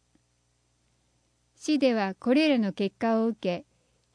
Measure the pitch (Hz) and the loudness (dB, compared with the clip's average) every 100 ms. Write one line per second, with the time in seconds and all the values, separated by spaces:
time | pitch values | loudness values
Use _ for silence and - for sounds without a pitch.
0 | _ _ _ _ _ _ _ _ _ _ | _ _ _ _ _ _ _ _ _ _
1 | _ _ _ _ _ _ - 302 262 220 | _ _ _ _ _ _ -4 0 2 0
2 | 196 190 - 262 311 262 208 - 196 - | -2 -4 0 2 4 2 0 -2 -4 -2
3 | 226 220 226 220 185 175 - _ _ _ | -2 0 0 -2 -4 -4 -8 _ _ _
4 | _ | _